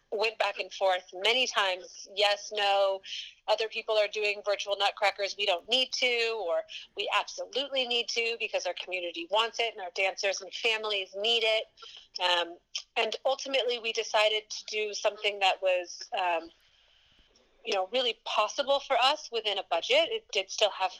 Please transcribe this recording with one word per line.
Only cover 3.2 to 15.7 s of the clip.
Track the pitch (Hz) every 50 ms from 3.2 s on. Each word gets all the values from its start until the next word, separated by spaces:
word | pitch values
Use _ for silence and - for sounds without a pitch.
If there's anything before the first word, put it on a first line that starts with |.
| - - - _ - 220
Other | 214 214 226 214
people | - 226 220 - 220
are | 214 208 202
doing | - 214 208 208 202 202 190
virtual | 208 202 196 - 202 202 202
Nutcrackers. | 196 196 - - 214 196 - - 202 - - -
We | 208
don't | 196 175 170 - -
need | 240 262 262 254
to, | - - 269 247 240 233 226 226 226 220 190
or | 165 160 160 - - - - - - -
we | 196 202 - 208 208
absolutely | 180 - - 185 180 185 208 254 285 262 269 262 254 240
need | 240 240 226 -
to | - 233 226 226 233 226
because | 220 208 - 185 -
our | 180 175 - -
community | - 185 180 175 170 165 170 170 -
wants | 190 220 233 226 220 -
it | 233 226
and | 220 214
our | 185 175 -
dancers | 202 190 185 180 - 208 196 185 -
and | 196 175
families | - - - 233 220 220 220 214 208 196 185 - - 196
need | 208 233 233 226
it. | 220 220 220 220 - - _ - - - - - - _ - -
Um, | 180 180 180 175 170 170 175 - _ _ - - - _ - 240
and | 226 220 214 - -
ultimately, | 262 269 - - 262 269 262 214 247 247 233
we | 214 226 220
decided | 226 214 - - 214 214 220 214 214 214 -
to | - - - -
do | 220 214 214 208
something | 202 - - 214 208 208 220 202 202 202
that | 196 185 - -
was, | 190 190